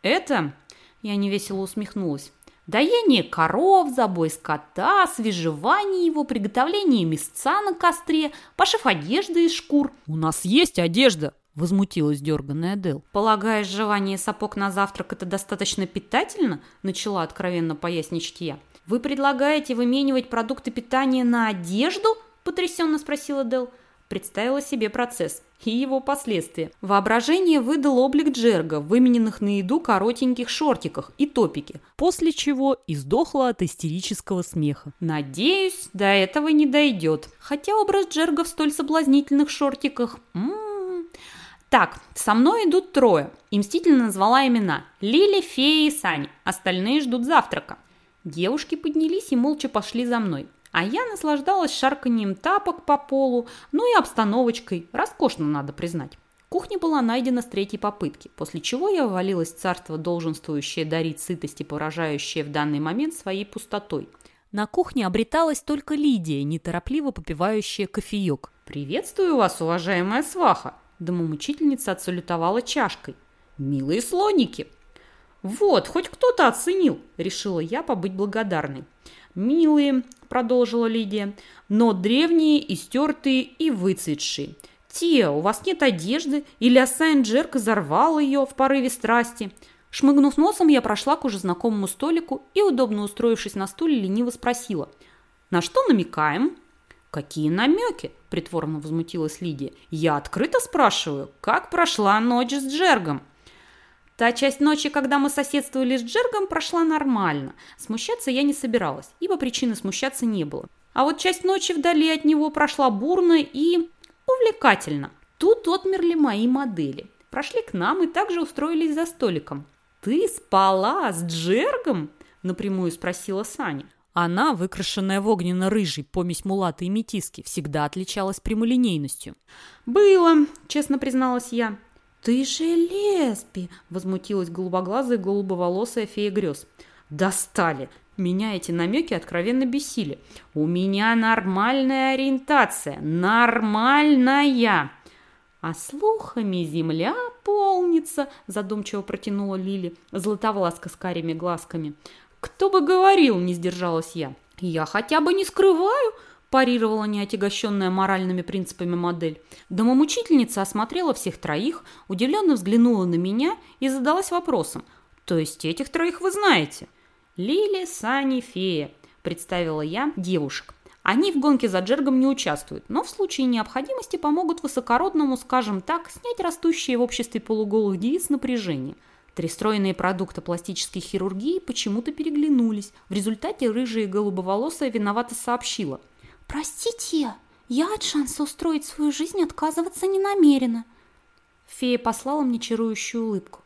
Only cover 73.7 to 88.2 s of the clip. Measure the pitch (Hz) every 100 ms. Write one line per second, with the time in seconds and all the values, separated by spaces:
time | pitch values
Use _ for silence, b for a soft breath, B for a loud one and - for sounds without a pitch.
73.7 | 143 135 190 - 359 415 392 220 - -
74.7 | _ _ b b b b b 190 226 403
75.7 | 254 - 330 339 - 494 480 339 - -
76.7 | 381 311 139 - - 170 - 202 175 165
77.7 | 247 330 220 190 185 202 214 214 165 147
78.7 | 131 - _ B B B 180 220 311 320
79.7 | 294 285 262 240 - - 247 233 254 240
80.7 | 233 226 226 208 208 202 202 B B _
81.7 | 208 233 190 196 254 330 330 311 294 -
82.7 | 185 - 254 302 302 285 262 262 - 320
83.7 | 220 185 185 - 147 - - 143 156 B
84.7 | B _ - 339 294 175 143 180 220 370
85.7 | 339 285 180 170 262 320 285 294 B 240
86.7 | 247 254 - 320 294 220 240 330 262 208
87.7 | 208 147 165 302 311